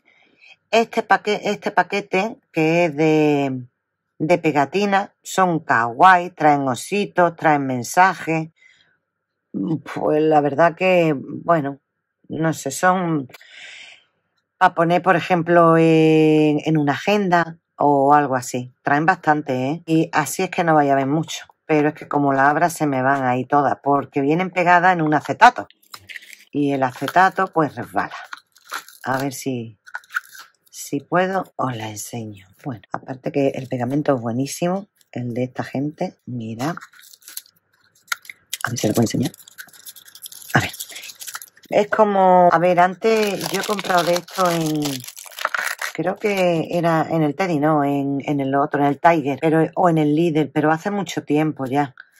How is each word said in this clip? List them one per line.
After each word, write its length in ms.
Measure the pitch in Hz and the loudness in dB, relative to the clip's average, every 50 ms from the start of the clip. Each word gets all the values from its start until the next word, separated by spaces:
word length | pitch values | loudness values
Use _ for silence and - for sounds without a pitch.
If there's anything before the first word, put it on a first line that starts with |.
| _ _ _ _ _ _ _ _ _ _ _ _ _ _ | _ _ _ _ _ _ _ _ _ _ _ _ _ _
este 320 | 208 226 226 - - 233 220 | 0 0 0 0 -2 -6 0
paque-, 380 | - 196 - - 208 208 - - | 0 0 0 0 -2 -4 -2 -2
este 260 | 208 202 - - 208 | -4 -6 -4 -6 -2
paquete 640 | - 180 175 175 196 202 202 - - 190 202 226 - - _ _ | -2 -2 -2 0 -4 -6 -4 -2 -2 -2 -2 -2 -6 -12 _ _
que 340 | - 160 156 160 165 175 175 | -2 0 0 2 2 2 0
es 100 | 160 139 | 0 0
de, 720 | 147 160 156 156 156 151 151 147 139 139 135 131 127 123 - _ _ _ _ _ _ _ _ _ | 0 2 2 4 4 4 4 2 2 0 -2 -4 -6 -10 -14 _ _ _ _ _ _ _ _ _
de 200 | - 165 156 180 170 | -6 0 0 2 2
pegatina, 720 | 160 156 139 147 139 135 - 196 208 202 196 190 202 - _ _ | 2 0 0 0 0 0 0 -2 0 0 0 0 -2 -4 _ _
son 380 | _ - - 190 185 180 165 156 | _ -6 0 0 0 2 0 -2
kawaii, 720 | - - 131 113 117 120 117 139 175 185 185 175 175 185 | -2 0 0 0 0 -2 2 6 6 6 6 6 2 -4
traen 360 | - - 151 151 143 143 139 | -4 2 2 4 4 4 2
ositos, 680 | 131 120 - - - 190 202 202 - - 180 175 170 170 | -2 -4 -4 -6 -4 -4 -4 -4 -2 0 2 2 2 0
traen 320 | - 151 160 151 143 135 | 0 2 2 2 2 0
mensajes. 800 | 131 127 123 113 - - 180 185 190 170 - - 156 160 160 160 160 _ _ _ _ _ _ _ _ _ _ _ _ _ _ _ _ _ _ _ _ - | -2 -4 -4 -6 -2 2 4 4 4 2 -2 -4 -4 -4 -4 -4 -8 _ _ _ _ _ _ _ _ _ _ _ _ _ _ _ _ _ _ _ _ -8
Pues 680 | - - 180 160 131 - - - - - 151 151 151 156 | -8 -6 -4 -6 -6 -8 -12 -10 -4 -2 0 0 2 2
la 180 | 156 151 147 | 2 2 2
verdad 340 | 143 143 - 156 165 165 160 | 2 0 2 2 2 2 2
que, 400 | 165 185 185 180 175 165 160 143 | 0 0 2 4 4 2 2 0
bueno, 640 | 127 - - - - - 170 170 156 139 139 139 - _ _ _ _ _ _ _ _ _ | -2 -6 -10 -12 -6 -2 0 0 0 0 -4 -8 -10 _ _ _ _ _ _ _ _ _
no 260 | - - 151 160 160 151 | -12 -6 -4 -2 -2 -2
sé, 180 | - - 139 | -4 -6 -8
son 560 | 131 - 185 185 180 190 180 165 160 143 127 - - - - - - - - - - - - - - _ _ _ _ _ _ _ _ _ _ _ _ | -4 0 0 2 2 2 0 -2 -2 -4 -6 -8 -14 -20 -20 -20 -20 -20 -20 -20 -20 -20 -20 -20 -20 _ _ _ _ _ _ _ _ _ _ _ _
pa 160 | _ 185 180 - | _ 2 2 4
poner, 300 | 165 170 170 175 180 175 | 2 2 2 2 2 2
por 120 | 190 175 | 2 0
ejemplo, 640 | 160 - - 185 165 160 170 170 170 165 165 165 | 0 0 0 0 0 2 4 4 6 6 6 6
en, 800 | 165 160 165 160 160 160 160 156 156 156 156 156 156 156 151 147 147 - | 6 6 6 6 6 6 6 6 6 6 4 4 4 4 2 2 0 0
en 120 | 156 160 | 0 0
una 160 | 151 143 143 131 | 2 0 0 -2
agenda 640 | - - 202 208 208 196 180 175 170 165 165 165 - _ _ _ | -2 -2 0 0 0 2 2 2 2 0 -2 -6 -14 _ _ _
o 360 | - 143 147 143 139 135 139 147 | 0 2 2 4 4 4 6 6
algo 220 | 147 143 123 131 | 4 4 2 -2
así. 380 | 123 123 - - 123 123 127 - _ _ | -4 -4 -6 -8 -8 -10 -10 -16 _ _
Traen 220 | 135 143 147 160 | -2 0 2 2
bastante, 480 | 175 185 - - 156 151 151 151 - 127 | 0 0 2 0 0 0 0 0 -4 -4
¿eh? 300 | 127 127 135 160 170 - | -2 -2 -4 -4 -6 -2
Y 240 | 165 160 160 165 - - | 0 0 0 0 0 -2
así 300 | 151 143 - - - 190 | -2 -2 -2 -4 -4 -4
es 60 | 185 | -4
que 140 | - 190 175 | -2 -2 0
no 120 | 160 156 | 2 4
vaya 180 | 147 143 139 139 | 4 4 4 2
a 20 | |
ver 120 | 139 135 | 2 2
mucho. 380 | 135 147 165 156 - - - - - _ _ _ | 0 -2 -2 -2 -4 -10 -14 -14 -20 _ _ _
Pero 240 | - 156 147 147 151 | 0 0 2 2 0
es 40 | 156 | -2
que 140 | - - | -6 -8
como 260 | - - 147 143 139 135 | -4 -2 0 2 2 2
la 160 | 135 139 143 | 4 2 2
abra 200 | 147 165 175 165 | 4 2 0 0
se 180 | 165 - 156 | 0 -2 -2
me 140 | 143 135 127 | -2 0 0
van 240 | 127 135 139 139 131 | 0 0 0 0 0
ahí 200 | 123 123 127 127 | 0 -2 -2 -2
todas, 320 | - 147 143 139 123 - - - | 0 0 2 2 0 -2 -2 0
porque 380 | 139 143 139 - - - 143 | 0 0 0 -2 -4 -4 -2
vienen 280 | 135 143 160 175 185 180 | 0 2 0 0 -2 -2
pegadas 440 | - 180 170 175 180 175 175 190 180 | -2 0 2 4 4 4 4 4 2
en 80 | 170 | 2
un 120 | 156 151 156 | 0 0 0
acetato. 540 | 139 - - 135 - 226 247 - 101 101 - _ _ _ _ - - - - - - - - - - _ _ | 0 -2 -4 2 4 4 4 4 2 -6 -14 _ _ _ _ -20 -20 -20 -20 -20 -20 -20 -20 -20 -20 _ _
Y 200 | - 143 143 139 | -6 -4 -2 -2
el 120 | 139 135 131 | 0 -2 -2
acetato, 640 | 135 - - 139 - - 175 190 185 - 190 190 | -4 -4 -6 -8 -2 2 2 2 4 2 0 -4
pues, 280 | 185 - 170 151 - - | -2 0 0 -2 0 -4
resbala. 400 | 120 98 92 92 101 - - - - - - - - _ _ _ _ _ - - - - - - - - | -8 -12 -6 -6 -6 -6 -6 -10 -16 -16 -18 -20 -20 _ _ _ _ _ -16 -16 -14 -14 -18 -20 -12 -6
A 140 | 117 135 | -6 -4
ver 160 | 131 139 139 131 | -4 -4 -6 -8
si, 440 | - - 139 127 120 113 113 107 _ _ - - - - _ - - - _ - - - _ _ _ _ _ | -8 -8 -8 -8 -6 -8 -12 -16 _ _ -18 -18 -18 -18 _ -12 -12 -12 _ -18 -20 -20 _ _ _ _ _
si 300 | - - - - 147 139 | -18 -18 -10 -8 -8 -8
puedo, 540 | - _ 160 180 185 185 190 185 - - _ | -6 _ -2 0 0 0 -2 -4 -6 -8 _
os 180 | - 127 131 123 | -6 -6 -6 -6
la 140 | 110 110 110 | -8 -10 -10
enseño. 580 | 107 107 - - 123 117 110 107 101 98 98 _ _ _ - | -12 -14 -14 -12 -12 -12 -12 -12 -14 -18 -20 _ _ _ -14
Bueno, 180 | 139 117 101 - _ | -12 -12 -12 -12 _
aparte 400 | - 123 - - 131 131 - - | -12 -12 -10 -14 -14 -10 -10 -6
que 180 | - 143 139 139 | -2 0 -2 0
el 180 | - 139 127 | -2 -4 -8
pegamento 480 | - 131 123 120 123 139 151 147 147 135 | -8 -6 -6 -4 -4 -4 -2 0 0 -2
es 60 | 120 | -2
buenísimo, 640 | 117 117 113 127 139 139 - - 175 175 185 196 202 - _ _ _ _ | -2 -4 -4 -4 -4 -6 -6 -6 -4 -4 -4 -6 -8 -12 _ _ _ _
el 220 | - 123 123 120 113 | -12 -10 -8 -6 -4
de 100 | 123 127 | -4 -6
esta 200 | 127 - - 120 | -6 -6 -10 -10
gente. 520 | - - 131 143 151 151 - 180 190 - _ _ | -8 -6 -6 -6 -6 -6 -8 -8 -10 -10 _ _
Mira. 500 | 117 123 120 113 113 113 113 135 160 196 - - - _ - - - - _ _ - - - - _ _ _ _ _ _ _ _ _ _ _ _ _ - - _ - - _ _ _ - - - | -12 -10 -10 -10 -10 -8 -6 -6 -6 -6 -8 -14 -20 _ -20 -20 -20 -20 _ _ -20 -18 -18 -20 _ _ _ _ _ _ _ _ _ _ _ _ _ -12 -12 _ -18 -20 _ _ _ -10 -8 -8
A 60 | - | -6
ver 100 | 120 - | -4 -4
si 80 | - | -2
lo 60 | 104 - | -2 0
puedo 100 | 117 113 | 0 0
enseñar. 280 | - - - - - - - _ - _ - - - - - _ - - - - - - - - - - - - - - | 0 -2 -4 -4 -4 -6 -10 _ -20 _ -20 -20 -20 -20 -20 _ -20 -20 -20 -20 -20 -20 -20 -20 -20 -20 -20 -10 -4 -4
A 60 | - | -2
ver. 100 | - - - - - - - - - - - - - - - - - - _ _ - - | -2 -4 -8 -14 -16 -16 -16 -16 -16 -18 -18 -18 -16 -16 -16 -16 -18 -20 _ _ -10 -2
Es 180 | - 196 208 | -2 -2 0
como, 640 | - - 220 214 208 202 196 190 185 180 180 175 175 | 0 0 0 2 2 2 2 4 4 6 6 6 6
a 80 | 170 160 | 4 4
ver, 200 | 175 180 180 175 | 2 2 2 2
antes 680 | 180 190 180 - - 226 220 220 214 202 185 160 165 170 | 2 2 0 -2 -2 0 0 0 0 -2 -4 -6 -6 -6
yo 120 | - 196 | -6 -6
he 40 | - | -4
comprado 380 | - 208 196 - 196 185 175 165 | -4 -6 -6 -4 -2 0 0 0
de 100 | 170 175 | 0 -2
esto 360 | 175 170 - - 190 185 175 | -2 -4 -6 -4 -2 0 0
en... 300 | 170 165 160 151 156 151 147 143 135 127 - - - - - - - - - - - - - - - - - - - | 0 0 -2 -2 -2 -2 -4 -4 -6 -8 -12 -16 -20 -20 -20 -20 -10 -8 -6 -6 -6 -6 -6 -8 -8 -8 -10 -10 -8
Creo 200 | 160 160 180 202 | -6 -6 -6 -4
que 520 | - - 208 202 190 180 175 170 160 - - | -4 -4 -4 -2 0 0 0 0 -2 -2 -2
era 380 | 170 175 160 170 160 160 151 - | -2 -2 0 0 0 0 0 -2
en 140 | 165 160 151 | -2 0 0
el 120 | 147 143 | -2 -2
Teddy, 220 | - 190 - 160 | -2 -4 -2 -2
no, 260 | 139 147 156 156 147 139 | 0 0 2 2 2 0
en, 380 | 143 143 139 139 139 139 139 - | 0 -2 -2 -2 -2 -4 -4 -4
en 160 | 156 147 139 | -4 -4 -2
el 140 | 135 135 139 | -2 -2 0
otro, 280 | 139 147 143 151 139 | -2 -2 -2 -2 0
en 40 | 143 | 0
el 140 | 143 135 - | 0 0 2
Tiger, 400 | - 170 170 156 127 143 135 - | 2 2 2 2 0 -2 -4 -2
pero, 260 | 160 156 160 160 156 160 - | 0 0 2 2 0 0 0
o 160 | - 185 170 | 0 2 2
en 80 | 160 | 4
el 160 | 156 151 147 151 | 2 2 2 2
Lidl, 380 | 160 170 170 147 156 143 127 - | 2 2 2 0 0 -2 0 -2
pero 180 | 156 147 156 | -2 0 0
hace 200 | 160 160 - 208 | 0 -2 -4 -4
mucho 320 | 208 202 180 - - 147 - | -4 -4 -6 -6 -8 -8 -4
tiempo 420 | - 147 151 156 156 - - 135 | -2 0 0 0 -2 -4 -6 -6
ya. 300 | 120 135 147 143 131 - - - _ _ | -4 -2 -2 -2 -4 -8 -16 -20 _ _